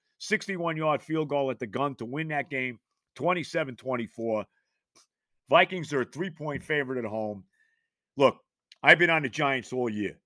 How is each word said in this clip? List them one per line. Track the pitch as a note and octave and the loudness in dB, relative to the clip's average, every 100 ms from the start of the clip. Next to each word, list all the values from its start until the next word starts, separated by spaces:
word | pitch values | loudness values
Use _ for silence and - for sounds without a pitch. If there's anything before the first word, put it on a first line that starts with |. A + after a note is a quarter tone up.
| _ - | _ -14
sixty-one | - G#3 - F#3+ E3+ D#3 | -4 -4 -4 -4 -4 -2
yard | D#3 D3 | 0 0
field | - D#3 D#3 | -2 -4 -2
goal | C#3+ C3+ | -2 -2
at | A#2+ | -4
the | A#2 | -6
gun | A#2+ C#3+ C3+ | -4 -4 -4
to | |
win | A2+ C#3 D#3+ | -8 -6 -4
that | D3 C#3 | -4 -4
game, | C3+ B2+ A2+ _ _ _ | -4 -6 -8 _ _ _
twenty-seven | - D3+ F3+ D3 E3 C3+ B2 | -4 -2 -2 -2 -4 -4 -8
twenty-four. | B2+ B2 A2+ - A2+ G#2+ G2 _ _ _ _ _ _ _ _ _ - | -6 -4 -6 -6 -4 -2 -4 _ _ _ _ _ _ _ _ _ 4
Vikings | D3+ F#3 F#3 D3+ | 4 4 0 -4
are | C#3+ | -2
a | A#2+ | -2
three-point | C#3 F#3+ - D3 C#3 | -4 -8 -8 -8 -8
favorite | - D3+ C3 B2+ | -4 -2 -2 -4
at | A2 | -4
home. | A2 G#2+ G2+ - _ _ _ _ _ _ - | -4 -6 -8 -14 _ _ _ _ _ _ 4
Look, | C3+ - _ _ _ - | 4 4 _ _ _ 0
I've | C#3+ E3 | 8 8
been | E3+ | 8
on | D#3+ | 2
the | C#3 | 0
Giants | B2 C#3+ C3 G#2+ | -2 0 0 -4
all | B2+ B2 | -4 -2
year. | G#2 F#2+ - | -2 -4 -6